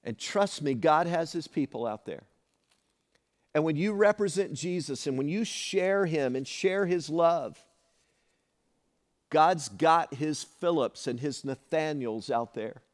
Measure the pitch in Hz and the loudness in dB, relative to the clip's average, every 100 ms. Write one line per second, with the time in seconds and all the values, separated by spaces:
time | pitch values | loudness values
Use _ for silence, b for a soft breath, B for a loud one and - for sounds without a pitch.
0 | - 113 - 208 202 - 143 123 160 151 | -8 -8 -2 0 0 0 -2 2 4 6
1 | 170 170 165 175 151 - 135 113 117 107 | 4 0 -2 -6 -6 -4 -4 -4 -6 -6
2 | - 76 _ _ _ _ _ _ _ _ | -10 -12 _ _ _ _ _ _ _ _
3 | _ _ _ _ _ 151 160 151 202 202 | _ _ _ _ _ -2 0 0 -2 4
4 | 208 208 202 175 190 135 175 180 147 127 | 2 4 -2 -2 -4 -4 -4 -4 -4 -6
5 | 147 131 143 196 220 - - 185 185 196 | -4 -2 -2 -2 -4 -6 -2 0 2 2
6 | 185 156 135 131 135 - 190 196 185 180 | 2 0 0 -2 -6 -2 0 2 0 0
7 | 143 160 170 170 117 - _ _ _ _ | 0 4 4 4 -4 -12 _ _ _ _
8 | _ _ _ _ _ _ _ _ _ _ | _ _ _ _ _ _ _ _ _ _
9 | _ _ _ 156 160 180 123 98 160 170 | _ _ _ 6 6 4 -4 0 4 4
10 | 160 131 156 147 - _ 175 165 117 - | 2 -4 -4 -4 -10 _ 0 2 0 -2
11 | 135 120 143 127 139 131 _ 160 156 147 | -6 -4 -6 -6 -8 -8 _ -2 -2 -4
12 | 120 110 104 120 117 - 110 - _ | -4 -6 -2 -4 -2 -8 -8 -10 _